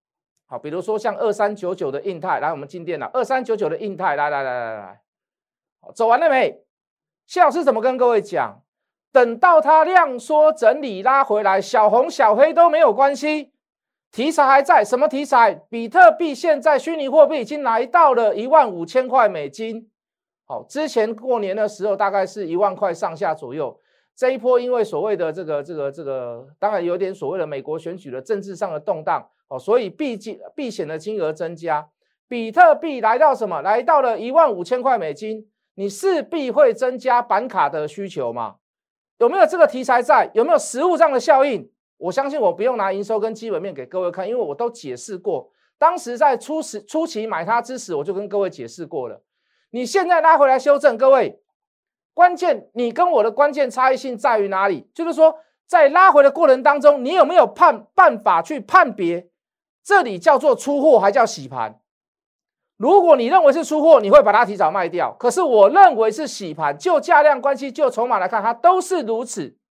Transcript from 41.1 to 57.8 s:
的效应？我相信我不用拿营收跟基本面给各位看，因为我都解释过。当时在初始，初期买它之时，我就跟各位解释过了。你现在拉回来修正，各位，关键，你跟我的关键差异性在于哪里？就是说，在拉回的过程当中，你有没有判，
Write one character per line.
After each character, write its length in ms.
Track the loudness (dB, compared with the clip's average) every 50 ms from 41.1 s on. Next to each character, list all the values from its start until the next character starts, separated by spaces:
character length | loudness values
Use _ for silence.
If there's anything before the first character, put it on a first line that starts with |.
的 80 | 0 0
效 240 | 2 2 4 4 2
应？ 260 | 0 -2 -6 -8 _ _ _ _ _ _ -12
我 140 | -10 -8
相 160 | -4 -4 -4 -4
信 100 | -4 -2
我 120 | -2 -2
不 100 | -2 -2
用 140 | -2 -4 -2
拿 160 | -2 -4 -4
营 120 | -4 -6 -6
收 160 | -6 -6 -4
跟 140 | -4 -6 -8
基 160 | -10 -10 -8
本 100 | -8 -8
面 120 | -8 -10
给 140 | -12 -14 -14
各 140 | -10 -8 -6
位 100 | -6 -6
看， 180 | -6 -8 -10 -8
因 80 | -6
为 60 | -6
我 120 | -6 -6 -6
都 160 | -6 -8 -8
解 260 | -8 -10 -14 -14 -14
释 200 | -14 -14 -14 -14
过。 340 | -10 -6 -6 -6 -6 -8 _ _ _ _ _ _ 0
当 180 | 0 0 0
时 220 | -2 -8 -8 -4 0
在 180 | 0 0 0
初 240 | -2 -6 -8 -8 -8
始， 220 | -8 -10 -12 -16 -12
初 220 | -8 -6 -6 -4
期 200 | -4 -6 -8 -8
买 180 | -6 -8 -6 -4
它 160 | -4 -4 -4
之 160 | -4 -6 -12 -14
时， 160 | -10 -8 -8
我 80 | -8
就 100 | -6 -6
跟 140 | -8 -8 -8 -6
各 100 | -4 -4
位 120 | -4 -4
解 160 | -6 -10 -16
释 200 | -16 -14 -16 -16
过 220 | -12 -10 -10 -10 -12
了。 140 | -14 -18 _ _ _ _ _ _ _ _ _ _
你 140 | -10 -8 -6
现 240 | -4 -2 -2 0 2
在 140 | 2 4
拉 160 | 6 6 6 6
回 100 | 4 4
来 100 | 2 2
修 200 | 2 2 2 4
正， 180 | 4 2 2
各 140 | 2 4 4
位， 320 | 4 4 2 0 -6 _ _ _ _ _ _ _ _ _ _ _ _ _ _ _ 0
关 200 | 2 2 2 2
键， 360 | 0 -2 -2 -2 -2 -6 _
你 180 | -8 -6 -6 -4
跟 200 | -2 0 0 2
我 120 | 2 2
的 80 | 0 0
关 220 | 2 0 0 0
键 180 | 0 -2 -4 -4
差 220 | -2 -2 -2 -2
异 40 | -2 -4
性 180 | -6 -10 -8
在 220 | -4 -2 -2 0 0
于 100 | -2 -2
哪 180 | -2 -2 -2
里？ 220 | -2 -4 -6 -10 _ _
就 100 | -8 -8
是 80 | -4
说， 260 | 0 4 4 4 2 0 _ _ _ _ _
在 240 | 0 2 4 4 4
拉 200 | 4 6 6 6
回 120 | 6 6
的 80 | 6 4
过 180 | 4 2 2 2
程 140 | 4 4
当 180 | 4 2 2 4
中， 240 | 4 4 4 2 0
你 80 | 0
有 140 | 2 2 2
没 80 | 4 4
有 120 | 4 4
判， 380 | 4 4 4 4 4 4 2